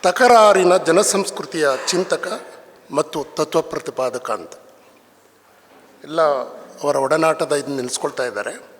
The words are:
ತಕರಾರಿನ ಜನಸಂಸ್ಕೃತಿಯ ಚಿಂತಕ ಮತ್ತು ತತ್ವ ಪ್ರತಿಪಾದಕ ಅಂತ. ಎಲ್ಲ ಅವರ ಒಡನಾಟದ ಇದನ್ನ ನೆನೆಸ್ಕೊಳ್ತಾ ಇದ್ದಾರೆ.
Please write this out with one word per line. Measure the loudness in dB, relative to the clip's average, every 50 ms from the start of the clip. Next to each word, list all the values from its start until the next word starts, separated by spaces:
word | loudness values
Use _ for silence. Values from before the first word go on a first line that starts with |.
ತಕರಾರಿನ | 2 0 2 4 6 8 8 8 8 8 6 6 6 4 4 4
ಜನಸಂಸ್ಕೃತಿಯ | 2 2 2 2 2 2 0 -2 -2 -4 -8 -10 -14 -10 -4 -2 0 0 0 -2 -4 -4
ಚಿಂತಕ | -2 -2 -2 -2 -4 -4 -4 -8 -8 -10 -12 -18 -20 -20 -20 -20 -20 -20 _ _
ಮತ್ತು | -4 -4 -4 -2 -4 -8 -8 -8 -4
ತತ್ವ | -4 -4 -2 -2 -4
ಪ್ರತಿಪಾದಕ | -2 -2 -8 -10 -10 -10 -6 -4 -6 -4 -4 -6 -6 -6
ಅಂತ. | -8 -8 -8 -14 -18 -20 _ _ _ _ _ _ _ _ _ _ _ _ _ _ _ _ _ _ _ _ _ _ _ -20 _ _ _ _ -18
ಎಲ್ಲ | -8 -2 0 2 2 2 0 -4 -8 -12 -18 -20 -20 -16 -6 -4
ಅವರ | -2 0
ಒಡನಾಟದ | 0 0 0 0 2 2 0 0 0 -2 -2 -2
ಇದನ್ನ | -4 -4 -4 -6
ನೆನೆಸ್ಕೊಳ್ತಾ | -6 -6 -6 -6 -6 -6 -6 -6 -4 -6
ಇದ್ದಾರೆ. | -6 -4 -6 -8 -8 -10 -12 -18 -20 -20 -20